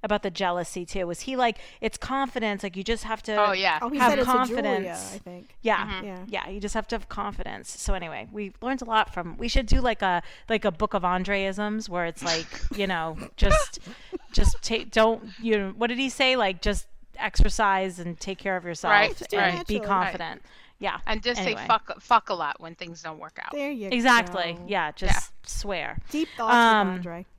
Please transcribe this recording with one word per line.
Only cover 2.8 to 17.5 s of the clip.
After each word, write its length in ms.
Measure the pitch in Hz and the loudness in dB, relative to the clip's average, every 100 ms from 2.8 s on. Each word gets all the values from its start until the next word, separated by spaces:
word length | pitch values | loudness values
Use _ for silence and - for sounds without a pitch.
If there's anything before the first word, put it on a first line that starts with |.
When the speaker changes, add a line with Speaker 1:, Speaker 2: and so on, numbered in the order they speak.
Speaker 1:
just 180 | 190 226 | -4 -4
have 180 | 214 220 | -4 -8
to 240 | - 214 208 | -2 2 2
Speaker 2:
Oh, 40 | |
yeah. 280 | 190 190 156 | 4 2 2
Speaker 3:
Oh, 60 | 233 | -2
he 80 | 285 | 2
Speaker 1:
have 120 | 247 | 4
Speaker 3:
said 80 | 262 | 4
it 40 | |
Speaker 1:
confidence." 360 | 247 254 254 233 | 4 4 2 0
Speaker 3:
to 120 | 214 190 | 0 -2
Julia, 200 | 190 165 - | -4 -8 -10
I 40 | 190 | -14
think. 380 | - 180 - - | -16 -18 -18 -6
Speaker 1:
Yeah. 260 | 226 202 208 | 0 0 0
Speaker 2:
Mm-hmm. 200 | 190 202 | -6 -8
Speaker 3:
Yeah. 180 | 180 196 | -12 -8
Speaker 1:
Yeah, 200 | 208 - | -8 -8
you 120 | 196 | -8
just 140 | 202 | -4
have 120 | 220 214 | -4 -4
to 60 | |
have 140 | 226 - | -8 -8
confidence. 720 | - 208 202 - - - - | -6 -6 -4 -8 -8 -12 -8
So 140 | - | 0
anyway, 340 | 196 170 143 107 | 0 0 -12 -12
we 200 | 208 202 - | -10 -10 -8
learned 180 | 240 262 | -6 -4
a 40 | |
lot 280 | 233 220 208 | 2 2 2
from, 240 | - 170 156 | -2 -8 -6
we 100 | 233 | 0
should 180 | 262 233 | 0 6
do, 140 | - | 6
like, 200 | 247 220 | 6 2
a, 220 | 190 175 - - - | 2 2 -2 -16 -2
like, 160 | 220 | 0
a 60 | 214 | 0
book 240 | 160 208 | 0 -2
of 80 | 202 | 0
Andreisms 840 | 180 180 185 202 196 196 208 214 214 | 0 0 0 0 -2 -2 -4 -4 -4
where 180 | 175 170 | -4 -4
it's 160 | 170 | -4
like, 240 | 175 165 160 - - 208 | -2 -2 -4 -4 -4 -2
you 80 | 196 | -2
know, 320 | 175 160 160 - - | -2 -4 -8 -12 2
just, 440 | - 622 571 - - 233 - | 6 6 4 -6 -16 -18 -12
Speaker 3:
<laughs> 260 | 370 - | -14 -2
Speaker 1:
just 300 | - 202 - | 6 6 6
take, 300 | - 226 202 | 0 -4 0
don't, 380 | - 220 226 - 185 | 4 4 4 -6 -8
you 160 | 226 214 | 0 0
know, 120 | 196 196 | 0 -2
what 120 | 226 | -2
did 100 | 240 | 0
he 100 | 269 | -2
say? 280 | - 262 254 | 2 2 4
Like, 260 | 202 185 | 2 0
just 240 | 214 202 - - - - | -2 -2 -4 -14 -18 -8
exercise 800 | 214 - 208 | -4 4 4